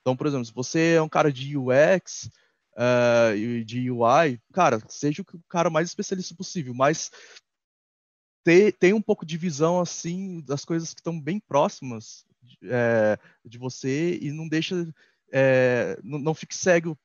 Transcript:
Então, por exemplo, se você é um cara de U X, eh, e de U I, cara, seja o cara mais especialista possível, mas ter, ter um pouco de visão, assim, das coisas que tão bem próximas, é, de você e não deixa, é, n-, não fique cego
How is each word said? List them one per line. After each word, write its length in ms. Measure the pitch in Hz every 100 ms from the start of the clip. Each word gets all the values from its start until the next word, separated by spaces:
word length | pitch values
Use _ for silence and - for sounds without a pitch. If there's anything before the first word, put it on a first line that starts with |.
Então, 160 | - 131
por 100 | 151
exemplo, 200 | 139 117
se 60 |
você 420 | 117 127 165 165
é 80 | 165
um 60 | 156
cara 240 | 160 156
de 240 | 127 135 147
U 140 | 127
X, 580 | 127 156 190 - - 110 _ _ _ _ -
eh, 600 | 123 123 123 117 117 104
e 280 | 110 120
de 240 | 113 120 127
U 120 | 123
I, 360 | 117 139 165 120 _
cara, 280 | - 170 113 107
seja 340 | - 143 156
o 180 | 196 175 _
cara 220 | 180 170
mais 160 | 160 170
especialista 460 | - 208 190 185
possível, 400 | 175 190 185 127
mas 360 | 123 135 160 - - - - _ _ _ _ _ _ _ _ _ _
ter, 300 | - 170 214
ter 200 | - 180
um 80 | 220
pouco 240 | 202 208
de 120 | 160 165
visão, 440 | 180 139 160 180
assim, 600 | 175 - 170 180 196 175
das 240 | 135 143
coisas 280 | - 165 165
que 80 | -
tão 200 | - 165
bem 180 | 143 202
próximas, 880 | _ 139 175 - 131 117 104 - _ _ 123 _
é, 520 | 92 123 117 117 107 104 _ _
de 140 | - 117
você 600 | 127 - 135 135 170 175
e 120 | 147
não 160 | 151 160
deixa, 440 | 156 160 185 170 - _ _ _
é, 680 | 135 135 131 127 123 92 -
n-, 180 | 101 147
não 140 | 143
fique 220 | 160 - -
cego 420 | - 175 170 156